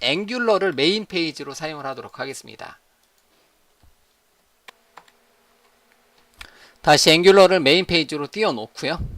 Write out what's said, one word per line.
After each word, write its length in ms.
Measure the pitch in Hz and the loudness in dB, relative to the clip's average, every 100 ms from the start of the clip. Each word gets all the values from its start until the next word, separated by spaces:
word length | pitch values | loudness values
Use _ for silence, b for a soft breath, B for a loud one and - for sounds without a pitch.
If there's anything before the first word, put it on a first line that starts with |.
앵귤러를 720 | 120 160 208 247 226 196 196 | -4 -2 -4 -4 0 0 0
메인 320 | 135 156 214 202 | 0 0 0 -4
페이지로 480 | 185 165 143 143 | -6 -6 -8 -14
사용을 320 | 135 160 151 135 | -12 -12 -10 -10
하도록 340 | 123 110 - | -10 -12 -12
하겠습니다. 580 | 135 127 113 110 - - _ _ _ _ _ _ _ _ _ _ _ _ _ _ _ _ _ _ _ - _ - _ _ _ _ _ _ _ _ _ _ _ _ _ - B B B B | -10 -12 -16 -18 -20 -20 _ _ _ _ _ _ _ _ _ _ _ _ _ _ _ _ _ _ _ -20 _ -20 _ _ _ _ _ _ _ _ _ _ _ _ _ -20 B B B B
다시 280 | - 147 170 | 2 4 4
앵귤러를 500 | 160 180 196 185 185 | 6 6 8 6 4
메인 240 | 135 175 180 | 2 2 2
페이지로 400 | 175 139 151 143 | -2 -2 -6 -8
띄워놓고요. 720 | 208 214 117 110 - 135 165 - | -4 -4 -4 -8 -8 -6 -6 -8